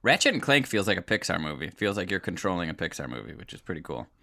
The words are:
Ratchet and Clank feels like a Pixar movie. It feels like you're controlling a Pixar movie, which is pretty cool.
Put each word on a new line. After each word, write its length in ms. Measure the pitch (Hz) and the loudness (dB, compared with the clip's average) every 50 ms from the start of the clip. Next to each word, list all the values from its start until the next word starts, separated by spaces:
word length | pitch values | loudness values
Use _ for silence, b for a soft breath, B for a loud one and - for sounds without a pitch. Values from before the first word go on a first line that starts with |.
| - | 2
Ratchet 300 | 117 147 185 - 285 247 | 4 4 6 4 4 2
and 100 | - - | 2 4
Clank 240 | - 139 143 127 | 4 4 4 4
feels 220 | - - 104 95 107 | 4 2 2 2 4
like 80 | 98 | 2
a 60 | 92 - | 0 2
Pixar 360 | - 110 - - - 90 85 | 0 0 0 2 0 -2 -2
movie. 280 | 78 76 73 64 78 | -2 -4 -4 -4 -6
It 80 | 80 - | -8 -4
feels 220 | - 107 101 101 104 | 0 0 0 2 0
like 120 | 90 90 | -2 -2
you're 80 | 101 92 | -2 -2
controlling 520 | - - 87 - - 98 92 87 85 80 | -2 -4 -6 -2 0 0 0 0 -2 -2
a 40 | - | -4
Pixar 320 | - 85 80 - - 73 62 | -4 -4 -4 -4 -6 -8 -8
movie, 240 | 62 58 52 - - | -8 -8 -10 -10 -14
which 180 | - - - - | -14 -16 -16 -18
is 80 | - | -16
pretty 220 | - - 90 76 - | -8 -8 -8 -6 -6
cool. 240 | - 73 58 - - _ _ | -8 -8 -8 -8 -10 _ _